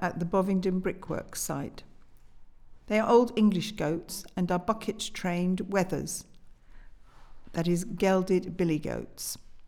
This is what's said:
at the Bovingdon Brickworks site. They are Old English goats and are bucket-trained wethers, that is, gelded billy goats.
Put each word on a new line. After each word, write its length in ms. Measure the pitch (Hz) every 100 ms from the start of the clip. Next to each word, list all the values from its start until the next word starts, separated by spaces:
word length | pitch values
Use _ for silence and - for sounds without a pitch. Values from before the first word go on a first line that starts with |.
at 160 | 180 165
the 80 | 170
Bovingdon 540 | 190 185 190 190 185
Brickworks 600 | 185 - - - - -
site. 420 | - 143 127 - - - - - - - - - - - -
They 100 | 214
are 100 | 220
Old 240 | 240 247 -
English 360 | 214 180 -
goats 520 | - 147 165 - - - -
and 140 | 175
are 60 | 180
bucket-trained 1120 | 180 214 - 214 - - 185 175 180 185 180
wethers, 520 | 196 180 143 151 - - - - - - - - - - - - - -
that 140 | - 165
is, 180 | 175
gelded 720 | 180 175 190 190 180 185 180 170
billy 220 | 170 151
goats. 600 | - - - - - - - -